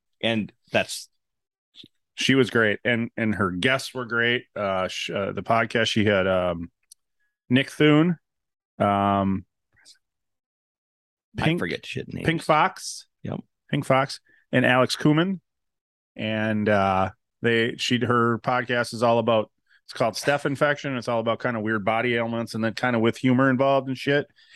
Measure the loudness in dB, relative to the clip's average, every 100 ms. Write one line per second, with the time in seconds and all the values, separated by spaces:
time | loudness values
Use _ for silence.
0 | _ _ -2 -2 -4 _ _ -4 -2 -8
1 | -14 _ _ _ _ _ _ -20 -20 _
2 | _ -6 0 2 4 2 0 0 -2 -2
3 | -4 -4 -4 0 -2 0 0 -2 -4 -10
4 | -6 -2 0 -2 -4 -6 -4 -2 -4 -6
5 | -6 -4 -4 -6 0 0 2 0 0 2
6 | 2 2 2 2 0 -4 -8 _ _ -20
7 | _ _ _ _ _ 0 0 2 4 6
8 | 4 0 _ _ _ _ _ _ 0 2
9 | 2 2 0 -2 -6 _ _ _ _ _
10 | _ _ _ _ _ _ _ _ _ _
11 | _ _ _ -4 -2 0 -2 -6 -8 -10
12 | -8 -4 -2 -2 2 2 2 -2 -12 -14
13 | -18 _ -10 -10 -10 _ _ -6 0 0
14 | 0 -6 _ _ _ 2 4 4 2 2
15 | 2 4 2 -2 -10 _ _ _ _ _
16 | _ -10 -4 -2 -2 0 2 2 4 2
17 | 0 -4 _ _ 0 2 0 -2 -2 -2
18 | 0 2 2 0 -2 -2 0 -2 -2 0
19 | 2 2 2 0 0 _ _ _ _ -2
20 | -2 -2 -2 0 -2 0 0 0 -4 -6
21 | -4 -2 0 -2 -2 -4 -2 -2 0 0
22 | 0 -2 -2 -4 -6 -4 -4 -2 -2 2
23 | 0 2 2 4 4 2 2 2 -2 -6
24 | 0 0 -2 _ _